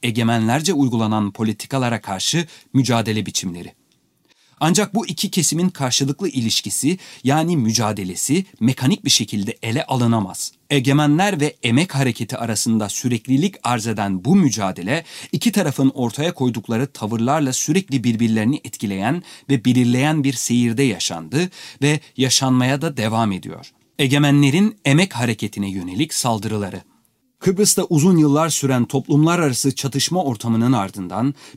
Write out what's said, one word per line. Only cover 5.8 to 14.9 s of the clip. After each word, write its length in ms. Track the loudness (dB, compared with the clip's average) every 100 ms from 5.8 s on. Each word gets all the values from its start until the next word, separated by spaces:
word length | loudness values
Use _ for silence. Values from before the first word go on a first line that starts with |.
| -2 0 -2 -2 -4
ilişkisi, 720 | -2 -2 -2 -4 -2 -2 -2 -6 -4
yani 320 | 0 2 2 0
mücadelesi, 880 | 2 0 -2 -4 -6 -6 -2 -2 -2 -2
mekanik 440 | 0 2 0 0
bir 60 | 2
şekilde 480 | 0 0 -4 -6 -6
ele 220 | -4 -4
alınamaz. 680 | -2 0 2 2 0 -6 -12 -10 -2
Egemenler 680 | 0 4 4 4 2 2 0
ve 160 | -2 -2
emek 320 | 0 2 2
hareketi 420 | 0 0 -2 -6 -6
arasında 520 | -4 -4 0 0 0
süreklilik 640 | -4 -2 -2 0 2 0 -2
arz 240 | -2 -2 -2
eden 380 | -2 -2 -2
bu 120 | 2 4
mücadele, 680 | 4 2 -2 -4 -4